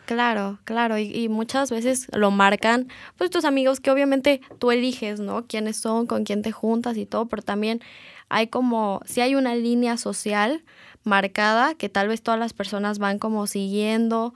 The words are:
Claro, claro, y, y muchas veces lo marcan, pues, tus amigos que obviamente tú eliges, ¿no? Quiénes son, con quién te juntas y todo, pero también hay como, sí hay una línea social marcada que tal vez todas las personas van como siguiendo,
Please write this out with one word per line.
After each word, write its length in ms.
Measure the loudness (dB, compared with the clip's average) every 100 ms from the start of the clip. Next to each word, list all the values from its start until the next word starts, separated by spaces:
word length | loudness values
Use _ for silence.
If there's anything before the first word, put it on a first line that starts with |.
| -6
Claro, 540 | 0 0 0 -4 -6 -4
claro, 340 | -2 0 0
y, 120 | -2 -4
y 120 | -2
muchas 420 | -2 -2 -2 -2
veces 360 | 0 0 -2 -2
lo 160 | 2 4
marcan, 580 | 6 6 6 4 2 0 -10 -16 -4
pues, 140 | -2
tus 140 | 2 2
amigos 340 | 2 2 2
que 100 | 2
obviamente 520 | 2 4 4 2 2 -2 -2
tú 100 | 0
eliges, 480 | 2 0 -2 -6 -6
¿no? 280 | -4 -6 -6
Quiénes 300 | -4 -4 -4
son, 280 | -2 0 0
con 180 | -2
quién 200 | -2 -2
te 80 | -2
juntas 460 | -2 0 0 -2 -4
y 100 | -4
todo, 200 | -4 -2
pero 140 | -4
también 400 | -4 -2 -2 -4 -8 -20 -20 -20 -2
hay 180 | 0 0
como, 540 | 0 0 2 0 -2 -4
sí 160 | 0
hay 120 | 2
una 220 | 2 2 0
línea 420 | 2 2 2 -2
social 640 | -4 -6 -2 0 0 -2 -8 -20 -20 -10
marcada 720 | 0 2 2 2 2 4 2 0
que 120 | -2
tal 200 | 0 0
vez 160 | -2
todas 160 | -2 -2
las 140 | -2
personas 440 | -6 -6 -4 -2 -2
van 220 | -2 -2
como 260 | -2 -2 -2
siguiendo, 880 | -4 -2 -2 0 0 0 0 -2